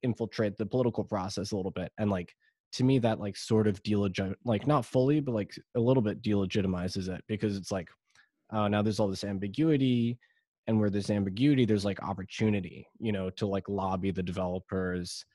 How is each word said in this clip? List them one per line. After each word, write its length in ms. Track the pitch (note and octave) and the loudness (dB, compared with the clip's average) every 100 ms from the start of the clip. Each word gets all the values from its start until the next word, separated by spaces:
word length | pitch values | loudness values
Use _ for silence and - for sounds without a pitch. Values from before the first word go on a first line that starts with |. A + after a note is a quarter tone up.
infiltrate 540 | B2+ G#2+ A2 - G#2 G2 | -4 -2 -4 -2 -2 -2
the 80 | G#2 | -2
political 380 | B2+ A#2+ A2 | 0 0 0
process 480 | G#2 G#2 F#2 G2+ G2 | -4 -4 -4 -6 -4
a 40 | G#2 | -4
little 160 | F#2+ | -4
bit. 200 | F#2 F2 - | -6 -8 -2
And, 140 | G#2 | 0
like, 240 | F#2 F2 _ _ _ _ | 0 -4 _ _ _ _
to 100 | - | 0
me, 160 | B2+ C3+ | 2 4
that, 200 | A2+ A2 | 2 0
like, 180 | G2+ - | -4 -8
sort 300 | - A2 G#2+ | 2 4 4
of 140 | G2 | 0
delegi-, 520 | G#2 G#2 G2+ F#2 F#2+ G2 | 0 0 0 0 -4 -2
like, 240 | A#2+ G#2 A#2 | 0 0 2
not 180 | D3 A#2 | 2 2
fully, 340 | B2+ C3 D3+ | 2 4 2
but, 140 | C#3 | 0
like, 180 | A2 G2+ - - A#2+ | -2 -4 -8 -6 0
a 40 | |
little 240 | A#2 C3+ | 4 4
bit 180 | G#2+ F#2 | 2 0
delegitimizes 840 | G#2+ G2+ F#2+ G#2+ F#2+ F#2 F#2 G2+ F#2 | 0 2 2 0 0 0 -2 -4 -6
it 140 | F2+ - | -8 -6
because 280 | G#2 A2 G2 | -2 -2 -2
it's 140 | F2 | -4
like, 180 | G2 E2+ _ _ _ _ _ _ | -6 -6 _ _ _ _ _ _
"Oh, 160 | A2 G#2 | 0 2
now 140 | G#2 | 2
there's 160 | G#2+ G#2 | 2 0
all 80 | G#2 | 0
this 160 | F#2+ | -2
ambiguity." 960 | G2+ G2 G2+ A2+ D#3+ C#3+ C3 A#2+ A#2 A#2+ _ _ _ _ - | -4 -4 -4 0 2 4 4 2 2 -2 _ _ _ _ 0
And 120 | A2 | 2
where 120 | G#2 | 2
there's 180 | G2+ G2 | 0 0
ambiguity, 560 | G#2 G2 G2 C#3+ C3+ A2 | 0 0 2 4 4 4
there's, 200 | G#2 G2+ | 2 0
like, 180 | F#2+ | -4
opportunity, 840 | F#2 F#2+ F#2 - A2 G#2 F2+ - - - | -6 -6 -8 -2 0 0 -4 -12 -20 -8
you 120 | A2+ | -4
know, 200 | G2 F#2 | -2 -4
to, 160 | - G2+ | -4 -4
like, 200 | G2 F#2+ | -2 -4
lobby 440 | G2+ F#2+ F#2 F#2+ | -4 -2 -2 -2
the 100 | F#2 | -2
developers. 1040 | F2+ F#2 F2+ F2+ - F#2+ F#2 F2+ F2 - - | -4 -4 -4 -4 -6 -4 -2 -4 -6 -12 -16